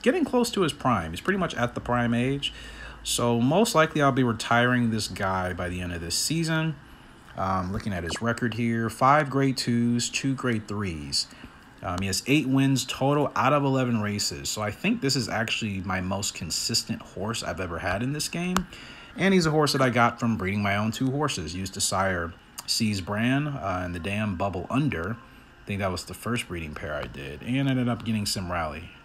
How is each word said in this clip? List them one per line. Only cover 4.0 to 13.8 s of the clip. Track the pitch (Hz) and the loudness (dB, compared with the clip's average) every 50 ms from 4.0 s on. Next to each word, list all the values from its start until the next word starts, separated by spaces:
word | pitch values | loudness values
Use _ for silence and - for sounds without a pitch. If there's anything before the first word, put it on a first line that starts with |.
I'll | 143 139 131 | 4 4 6
be | 131 131 | 4 4
retiring | 120 110 113 - - 120 117 120 123 127 123 120 113 | 2 2 0 0 2 4 6 6 6 4 4 4 2
this | 110 110 104 - | 2 0 -2 -4
guy | 101 98 101 95 95 92 92 90 90 | -4 -4 -2 0 0 0 0 -2 -2
by | 87 90 87 | -4 -4 -4
the | 90 90 90 | -4 -4 -4
end | 87 87 | -4 -6
of | 85 | -6
this | 82 85 - | -6 -4 -2
season. | - - - 151 165 165 160 160 160 160 160 151 - - - - - - - - - - - - | -2 0 0 0 0 0 0 2 2 0 0 -2 -4 -10 -20 -20 -20 -20 -20 -20 -20 -20 -12 -6
Um, | - 92 95 95 92 90 90 | -4 -2 0 0 0 -2 -2
looking | 98 - - 110 98 | -4 -4 -4 -2 -4
at | 87 82 | -4 -4
his | 85 - - 113 | -4 -6 -4 -2
record | 117 117 - 123 117 107 | -2 -2 0 -2 -2 -2
here, | 110 120 117 113 117 113 110 | 0 0 0 0 0 0 -2
five | - - 131 131 143 151 156 143 | 0 2 4 6 6 6 4 2
grade | 139 135 139 135 127 - | 2 2 2 2 2 0
twos, | - - 117 117 117 120 120 120 117 - | 0 0 2 2 4 4 2 2 0 -2
two | - - - 139 135 | -2 -2 0 0 -2
grade | 131 - 127 117 110 107 | 0 0 0 -2 -2 -2
threes. | - 104 104 104 92 82 76 73 69 69 - - - - - - - - - - - - - - | -4 -6 -4 -4 -4 -4 -6 -6 -4 -4 -4 -4 -4 -8 -18 -18 -18 -18 -20 -20 -20 -16 -8 -6
Um, | 95 90 87 | -4 -2 -2
he | 98 | 0
has | 98 92 - - | 0 -2 -2 2
eight | - 139 156 120 131 | 2 2 4 4 4
wins | 131 135 135 135 135 127 - | 4 4 6 6 4 2 0
total | - - - 131 139 147 147 143 - - | -2 -2 0 2 2 4 4 2 0 2
out | 98 113 127 147 | 2 4 4 4
of | 147 139 | 4 4
eleven | 139 135 131 | 4 4 4